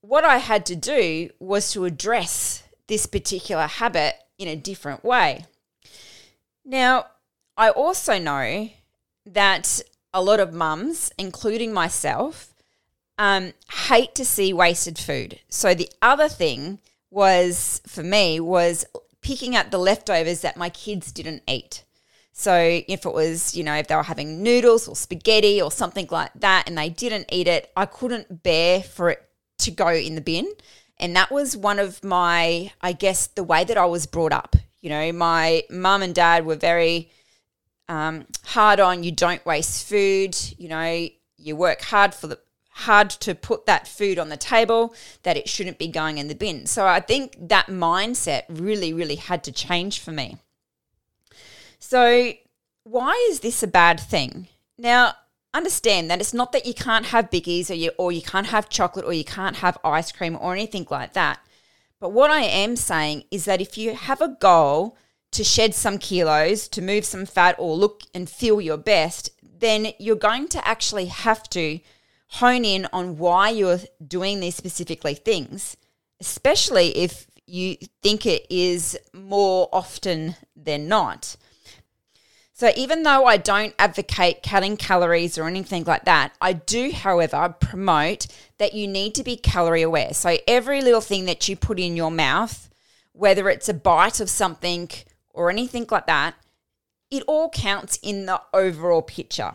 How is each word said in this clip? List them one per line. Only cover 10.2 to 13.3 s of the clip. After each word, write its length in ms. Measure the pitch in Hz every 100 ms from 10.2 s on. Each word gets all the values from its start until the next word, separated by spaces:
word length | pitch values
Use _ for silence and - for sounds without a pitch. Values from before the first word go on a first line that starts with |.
lot 180 | 190 214
of 140 | 185
mums, 580 | 165 160 156 254 330 - -
including 560 | 190 - 220 220 226
myself, 800 | 202 165 - 147 123 262 320 - _ _ _ _ _ _ -
um, 340 | 202